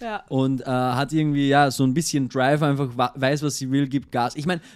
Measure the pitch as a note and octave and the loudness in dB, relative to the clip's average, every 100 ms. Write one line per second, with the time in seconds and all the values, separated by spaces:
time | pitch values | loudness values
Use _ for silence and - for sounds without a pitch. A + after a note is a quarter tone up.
0 | A#3 G#3+ - C3+ C3 C3 C3+ B2+ B2+ B2 | -10 -10 -4 0 0 0 -2 -2 0 -2
1 | C#3 D#3 D3+ C#3+ C#3 C#3+ C#3+ B2 C3+ C3 | 0 0 0 2 2 4 4 4 2 2
2 | C#3+ C#3+ B2+ C3 C3 D3 D3+ C#3 C#3 A#2+ | -2 -2 -2 0 2 2 2 0 -2 -2
3 | B2 C3+ C3 D3 D3+ - C3 C#3 C#3 C#3 | -2 0 0 0 -2 -4 -2 0 0 -2
4 | - B2+ A#2+ D3+ D3+ F3 - | -2 -2 -2 -2 -4 -4 -6